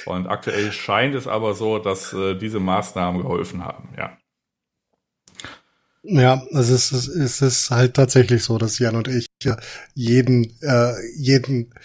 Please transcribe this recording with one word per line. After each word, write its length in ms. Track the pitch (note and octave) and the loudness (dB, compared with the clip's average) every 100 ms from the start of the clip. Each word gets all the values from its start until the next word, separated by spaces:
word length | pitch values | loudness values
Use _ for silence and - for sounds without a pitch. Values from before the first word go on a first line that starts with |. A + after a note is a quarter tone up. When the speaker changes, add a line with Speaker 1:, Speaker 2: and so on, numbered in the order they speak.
| - | -8
Speaker 1:
Und 220 | F#2 F#2 | -6 -4
aktuell 460 | G#2 - G2+ G#2 | -6 -4 -2 -4
scheint 420 | - - G2+ C3 C3+ | -4 -2 0 0 -2
es 100 | - | -4
aber 280 | A2 A2 | -2 -2
so, 260 | G2 A2 G#2+ | -2 -2 -2
dass, 320 | G2+ F#2+ - | -2 -4 -6
äh, 240 | G2 F#2+ F#2 | -4 -4 -4
diese 240 | A2 G#2+ | -4 -4
Maßnahmen 640 | F#2 G2 F#2 F#2 F2+ F2+ | 0 -2 -2 -4 -2 -2
geholfen 420 | - F2+ E2+ F2+ | -4 -4 -6 -8
haben, 240 | E2 - - - | -12 -14 -16 -12
ja. 200 | - - _ _ _ _ _ _ _ _ _ _ _ - - - _ _ _ _ | -12 -14 _ _ _ _ _ _ _ _ _ _ _ -20 -18 -18 _ _ _ _
Speaker 2:
Ja, 400 | - D#3+ B2+ C3 - | 0 4 4 4 0
also 200 | C#3+ A#2+ | 0 2
es 200 | B2+ - | 2 2
ist, 160 | C3 B2+ | -2 -4
es 320 | F3 C3 - | -4 -2 0
ist 300 | C3+ - - | 0 2 0
halt 240 | A#2+ B2+ - | 2 2 4
tatsächlich 480 | C3 C3+ G2+ A#2+ | 4 6 6 4
so, 140 | - A2+ | 2 -2
dass 220 | A2+ - | -2 0
Jan 160 | A#2 A2+ | 0 -2
und 140 | A2 | -2
ich, 180 | B2+ A#2+ - | -4 -6 -6
äh, 140 | - A2 - - - | -4 -4 -8 -18 -16
jeden, 640 | - A#2 B2 B2 B2 A2+ - | -6 2 4 6 4 2 -4
äh, 320 | D3 A#2+ A#2+ A2 A2+ - | 0 2 2 -2 -10 -4
jeden, 560 | C3 C3+ C3 B2+ A#2 - | 2 2 2 -4 -6 -14